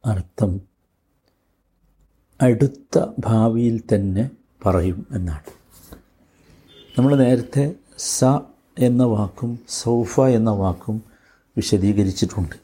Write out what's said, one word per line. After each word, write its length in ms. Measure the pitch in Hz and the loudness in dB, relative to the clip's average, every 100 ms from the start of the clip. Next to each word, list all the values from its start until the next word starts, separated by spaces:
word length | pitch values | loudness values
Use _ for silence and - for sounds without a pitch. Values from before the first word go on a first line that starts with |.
അർത്ഥം 480 | 123 98 87 - 104 95 95 _ _ _ _ _ _ _ _ _ _ _ _ _ _ _ _ _ | -4 -6 -6 -6 -4 -4 -12 _ _ _ _ _ _ _ _ _ _ _ _ _ _ _ _ _
അടുത്ത 640 | 127 113 135 - - - - - | 2 2 0 -2 -2 -2 -2 -6
ഭാവിയിൽ 560 | 95 110 113 113 117 113 | 0 2 2 2 0 -2
തന്നെ 420 | - 104 98 95 127 - _ _ | 0 0 0 -2 -4 -8 _ _
പറയും 380 | - 92 90 90 - | -2 0 0 -4 -8
എന്നാണ്. 400 | 120 87 76 - - _ - - - _ _ _ _ _ _ _ - - | -8 -6 -8 -12 -20 _ -20 -20 -20 _ _ _ _ _ _ _ -20 -10
നമ്മൾ 220 | - 131 143 | 0 2 4
നേരത്തെ 500 | 127 127 117 139 143 - _ - - | 4 2 0 -2 -2 -4 _ -12 -8
സ 120 | - 127 143 - _ _ - | 0 2 2 -2 _ _ 0
എന്ന 260 | 127 123 123 | 2 2 2
വാക്കും 460 | 107 101 - 120 120 - | 0 -2 -6 -8 -8 -10
സൗഫ 500 | - - 117 117 - 135 | -8 -2 0 0 2 2
എന്ന 220 | 117 110 | 4 2
വാക്കും 460 | 101 95 92 - 110 - _ _ _ _ - | 0 -2 -4 -6 -8 -10 _ _ _ _ -8
വിശദീകരിച്ചിട്ടുണ്ട്. 1000 | - 104 95 104 98 95 90 - 82 - | -2 0 2 2 0 0 -4 -2 -8 -8